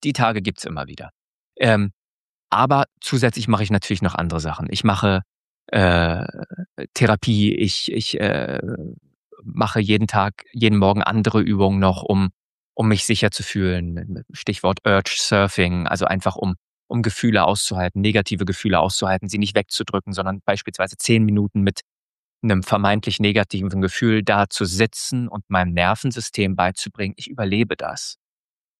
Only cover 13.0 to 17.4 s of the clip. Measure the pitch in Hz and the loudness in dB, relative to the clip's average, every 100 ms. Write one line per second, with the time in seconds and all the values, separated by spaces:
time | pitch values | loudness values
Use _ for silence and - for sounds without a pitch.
13 | - 110 104 - 98 101 92 90 85 85 | 0 0 0 -2 -6 -2 0 -2 -4 -6
14 | - 87 - - - 98 92 95 107 98 | -8 -12 -12 -10 -6 -2 0 0 4 2
15 | - - - 104 98 - 87 90 85 92 | 2 -4 2 2 2 2 0 0 -2 0
16 | - 92 98 - 98 90 _ _ - 120 | 0 0 -2 -2 -4 -6 _ _ -6 -2
17 | 110 - 117 104 | -2 0 2 4